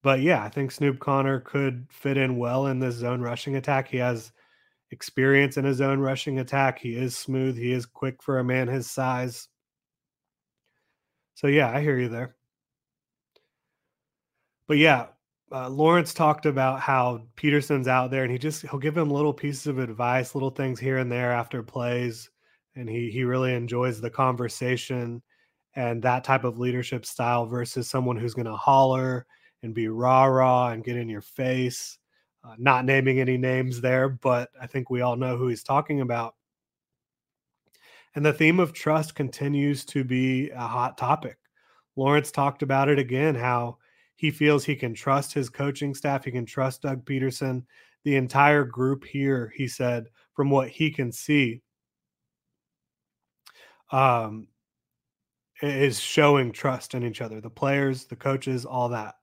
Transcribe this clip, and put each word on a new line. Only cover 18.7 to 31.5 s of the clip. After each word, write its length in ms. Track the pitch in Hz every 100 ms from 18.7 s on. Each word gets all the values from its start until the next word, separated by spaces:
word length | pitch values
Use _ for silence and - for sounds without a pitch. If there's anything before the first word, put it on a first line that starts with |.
| 143
give 160 | 147 156
him 140 | 151
little 240 | 143 151
pieces 340 | 143 147 135 147
of 120 | 131
advice, 540 | 123 110 120 127 123
little 180 | 139 131
things 280 | 131 135 123
here 200 | 131 131
and 120 | 123
there 220 | 120 123
after 280 | 120 117 127
plays. 680 | 113 131 123 123 123 113 - _ _ _ _ 135
And 100 | 117
he, 240 | 117 120
he 140 | 117 123
really 280 | 127 127
enjoys 460 | 123 120 123 127 110
the 100 | 117
conversation 1120 | - 131 123 120 - 127 123 - 127 120 120 _ _ _ _ _ 135
and 260 | 120 117
that 200 | 123 127
type 220 | - 131 123
of 120 | 113
leadership 480 | 123 123 120 127 -
style 400 | - 120 120 113
versus 440 | 120 120 131 117
someone 260 | 135 127 117
who's 180 | 117
gonna 220 | 117 113 107
holler 680 | - 135 131 131 131 127 - _ _ _
and 140 | 117 110
be 140 | 110
rah-rah 800 | 110 127 131 135 131 131 123 123
and 160 | 113 120
get 100 | 120
in 140 | 117
your 120 | 104
face. 760 | - - 131